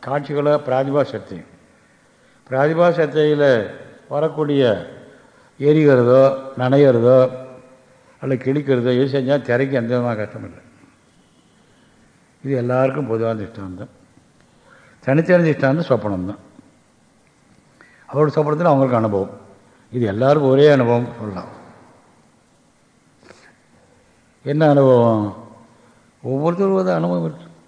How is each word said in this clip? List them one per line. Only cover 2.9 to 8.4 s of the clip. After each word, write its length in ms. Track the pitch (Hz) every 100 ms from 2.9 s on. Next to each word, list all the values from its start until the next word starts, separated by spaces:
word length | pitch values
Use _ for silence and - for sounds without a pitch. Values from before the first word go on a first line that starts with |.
| 160
சக்தியில் 720 | 151 139 151 151 143 123 95 - - - _
வரக்கூடிய 540 | 139 156 156 147 143 127 98 85 - - - _ _ _ _
எரிகிறதோ 640 | 139 151 151 131 120 127 135 135 - -
நனைகிறதோ 640 | 127 139 143 120 120 131 127 - - - - _ _ _ _ _
அல்லது 220 | 135 131